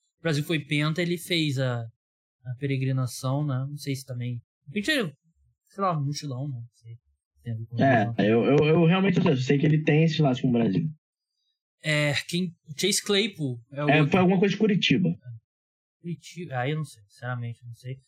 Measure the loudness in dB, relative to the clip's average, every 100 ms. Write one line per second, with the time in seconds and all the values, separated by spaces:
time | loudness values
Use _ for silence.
0 | _ _ -2 -2 0 -4 -2 0 0 0
1 | -2 -4 -2 -2 0 0 -2 -4 -8 _
2 | _ _ _ _ -12 -8 -4 -2 -2 -2
3 | -2 -4 -4 -2 -2 -4 -6 -8 -8 -8
4 | -8 -8 -8 -8 -12 _ -10 -6 -2 -2
5 | -2 -8 _ _ _ _ _ -6 -2 -2
6 | -4 -6 -8 -8 -8 -10 -14 _ -20 -20
7 | _ _ _ _ -10 -10 -8 0 4 4
8 | 2 0 2 4 4 4 4 4 4 4
9 | 4 2 2 2 2 2 4 2 4 4
10 | 4 4 2 2 2 2 2 0 -2 -6
11 | _ _ _ _ _ _ _ _ -2 0
12 | 0 -2 -4 -4 -4 -8 -16 -4 -2 0
13 | 0 0 0 -4 -6 -6 -12 -6 2 4
14 | 4 4 4 4 2 2 0 2 2 2
15 | 2 -2 -10 -18 _ _ _ _ _ _
16 | -12 -12 -12 -14 -10 -6 -4 -4 -6 -12
17 | _ -14 -8 -8 -8 -10 -16 -16 -14 -14